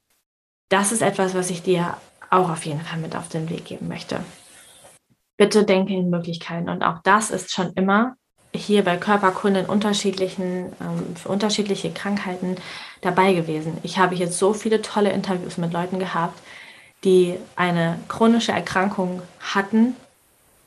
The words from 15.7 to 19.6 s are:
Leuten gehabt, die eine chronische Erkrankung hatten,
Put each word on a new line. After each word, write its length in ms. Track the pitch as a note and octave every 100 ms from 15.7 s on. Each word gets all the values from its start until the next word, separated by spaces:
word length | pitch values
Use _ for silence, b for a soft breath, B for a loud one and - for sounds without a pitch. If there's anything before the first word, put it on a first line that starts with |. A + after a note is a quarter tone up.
Leuten 260 | E3+ F3+ F#3
gehabt, 400 | F#3 E3+ F3 - B B B B B _
die 320 | F#3+ F#3 F3 F#3 - -
eine 440 | F3+ E3+ E3 E3+ -
chronische 440 | - A3+ A#3 A3+
Erkrankung 680 | F3 E3+ F#3 G3 G3+ F3+ F3+ F3+ -
hatten, 560 | - G3+